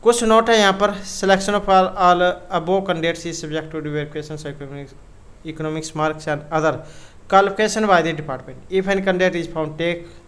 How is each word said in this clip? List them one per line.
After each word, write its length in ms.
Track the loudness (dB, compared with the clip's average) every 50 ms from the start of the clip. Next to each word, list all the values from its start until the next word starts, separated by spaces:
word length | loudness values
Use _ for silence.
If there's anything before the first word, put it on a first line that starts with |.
| 4
कुछ 200 | 4 4 4 4
नोट 260 | 4 4 4 6 6
है 80 | 4 6
यहाँ 140 | 6 4 4
पर, 200 | 4 0 0 0 -2 -10
selection 520 | -10 -8 -4 2 2 2 4 2 0 -2
of 140 | -2 2 4
all, 180 | 4 6 4 4 0 2
all 240 | 4 4 6 6 4 0 0 -2 -8 -4
above 340 | -4 -4 0 0 0 0 0 -2
candidates 380 | -4 -2 -2 -2 -4 -4 -8
is 160 | -10 -10 -10
subject 300 | -10 -6 -6 -8 -8 -6
to 100 | -10 -8
verification, 560 | -8 -6 -6 -6 -6 -6 -8 -10 -10 -10 -12 -10
psycho 260 | -10 -12 -12 -12 -14
economics, 300 | -14 -14 -14 -16 -16 -18 -20 -20 -20 -20 -20 -20 -20 -20 -18 -14
economics 480 | -14 -10 -8 -6 -6 -6 -6 -8 -8 -4
marks 320 | -2 -2 -2 -2 -4 -6 -6
and 160 | -6 -6 -6 -4
other 200 | -4 0 0 0 -2 -2 -8 -14 -18 -18 -20 -20 -20 -20 -8 2
qualification 600 | 4 4 4 4 0 0 -2 0 0 -2 2 4
by 140 | 4 4
the 120 | 4 0 -4
department। 440 | -6 -8 -8 -10 -10 -10 -16 -18 -20 -16 -4
If 160 | -4 -2 0 0
any 140 | -2 -2
candidate 340 | 0 0 0 2 0 0 0
is 120 | -2 -6 -6
found 300 | -6 -6 -6 -6 -6 -4
take 280 | -4 -4 -4 -6 -10 -16 -20 -20 -20